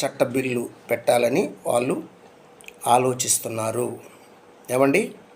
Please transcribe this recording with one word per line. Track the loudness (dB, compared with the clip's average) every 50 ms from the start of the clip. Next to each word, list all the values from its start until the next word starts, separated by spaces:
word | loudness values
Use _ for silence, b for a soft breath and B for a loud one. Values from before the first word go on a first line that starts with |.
| -6
చట్ట | -4 -2 -2
బిల్లు | -2 0 0 -2 -2 -2 -2 -4 -4 -6 -10 -16 -6 -4
పెట్టాలని | -4 -2 0 2 2 4 2 2 2 0 0 -2 -6 -6 -2
వాళ్ళు | 0 0 0 0 0 -2 -4 -6 -10 -18 -20 -20 -20 -20 -20 -20 -20 -20 -20 -20 -20 -20 -6 2
ఆలోచిస్తున్నారు. | 4 4 4 4 2 0 -2 -2 -2 -2 -2 -2 -6 -6 -4 -4 -2 -2 -2 -4 -4 -6 -10 B B B B B B B -20 -20 -20 -20 -20 -6 -2
ఏమండి? | 2 2 4 4 4 2 0 -2 -6 -14 -20 -20 -20